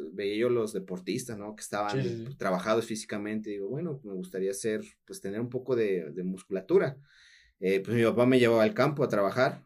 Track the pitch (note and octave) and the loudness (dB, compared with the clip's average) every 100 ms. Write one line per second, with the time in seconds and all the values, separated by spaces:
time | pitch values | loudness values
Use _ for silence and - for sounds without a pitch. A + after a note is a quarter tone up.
0 | D#2 F#2 G2+ G#2 B2 A#2+ G#2+ G#2 F#2 F#2 | -12 -6 -2 0 2 2 0 -4 -6 -8
1 | - A2+ - G#2+ G#2 G#2+ - G#2 G#2 G2+ | -4 -4 -4 -10 -10 -12 -6 -4 -2 0
2 | - A2+ A2+ - F#2+ F#2 G#2+ A2 A2 G#2+ | -2 -4 -8 -6 -2 0 2 0 0 -6
3 | - G#2+ G#2 A2 G#2+ G2+ G2 C3+ E3+ C#3 | -6 -6 -4 -6 -6 -6 -6 -6 -6 -8
4 | G#2 F#2+ F#2 F#2+ F#2+ G2 A2+ G#2+ G#2+ _ | -8 -10 -8 -4 -4 -2 -4 -4 -6 _
5 | - F#2+ G2 G#2 A#2+ B2 C3 A#2+ G#2+ F#2 | -20 -12 -8 -6 -6 -6 -2 0 2 0
6 | D#2 E2 F2+ F#2 - F#2+ - F3+ D3+ - | -4 -6 -6 -6 -6 -6 2 2 2 -4
7 | - _ _ _ _ - F#2 G2 F#2+ A#2 | -16 _ _ _ _ -4 0 2 2 2
8 | A2+ A2 B2 C3 A#2 A2+ A2 G#2+ C#3 D3 | 4 6 6 8 8 6 4 4 0 2
9 | B2+ G#2 G2 G#2 C#3 - | 0 2 2 2 0 0